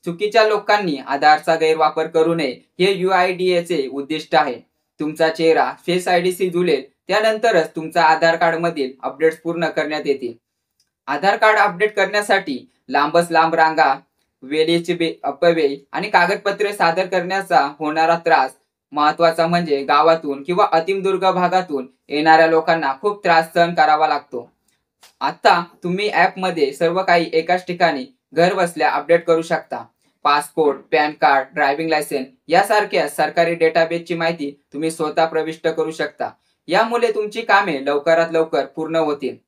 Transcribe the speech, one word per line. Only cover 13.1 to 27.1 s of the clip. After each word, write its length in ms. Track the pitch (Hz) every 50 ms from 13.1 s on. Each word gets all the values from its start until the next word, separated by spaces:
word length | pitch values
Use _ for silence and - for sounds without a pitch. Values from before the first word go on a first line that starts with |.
| 156 170 170 170
लांब 240 | 165 160 160 156 165
रांगा, 400 | 165 160 160 156 160 151 139 131 170 _ _ _ _ _ _ _ _
वेळेचे 520 | - 131 147 156 160 165 170 170 170 175 175
बे-, 200 | 170 165 160 165 _
अपव्यय 540 | - 143 143 - 180 170 165 165 151 139 139 139 _ _
आणि 160 | - 151 185 214
कागदपत्रे 600 | - 180 175 180 202 202 _ 202 196 - 208 202
सादर 340 | 202 - 185 165 165 185 190
करण्याचा 600 | 180 185 180 175 185 190 196 190 180 175 156 139 147 151 _
होणारा 380 | 156 151 156 160 160 165 170 165 -
त्रास. 260 | 165 160 139 135 131 - _ _ _ _ _ _ _
महत्त्वाचा 540 | 139 147 147 151 151 160 170 165 165 170 165
म्हणजे 360 | 165 175 175 175 156 143 139 139
गावातून 580 | 139 143 147 156 165 165 165 - 147 135 143
किंवा 240 | 139 - 175 185 202 -
अतिम 300 | - 165 165 180 196 196
दुर्गम 320 | 180 190 185 180 190 190 180
भागातून 520 | 185 180 175 180 185 180 - 147 135 127 - _ _ _ _
येणाऱ्या 380 | 139 147 156 160 160 160 165
लोकांना 460 | 160 165 160 156 175 165 165 151 135 135 -
खूप 220 | - 208 202 - -
त्रास 280 | 180 165 165 165 - -
सहन 200 | 175 170 170 175
करावा 340 | 165 156 151 151 151 156 156
लागतो. 400 | 147 143 - _ - 120 - _ _ _ _ _ _ _ _ _ _ _ - _ _ _
आता 420 | 127 143 170 _ - 214 185 170 175 - _ _ -
तुम्ही 240 | 175 180 196 208 208
ॲपमध्ये 600 | - 160 180 190 - 190 185 185 170 165 143 135
सर्व 300 | 139 - 170 165 170 185
काही 260 | 185 185